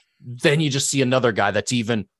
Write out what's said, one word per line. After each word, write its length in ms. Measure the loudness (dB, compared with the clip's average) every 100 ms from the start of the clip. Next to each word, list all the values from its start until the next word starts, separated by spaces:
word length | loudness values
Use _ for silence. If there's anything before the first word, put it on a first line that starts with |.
| _ _
then 400 | -18 -2 0 2
you 80 | 0
just 200 | -2 -2
see 100 | 0
another 300 | 2 2 2
guy 180 | 2 0
that's 200 | 0 -2
even 360 | -2 -2 -4 -4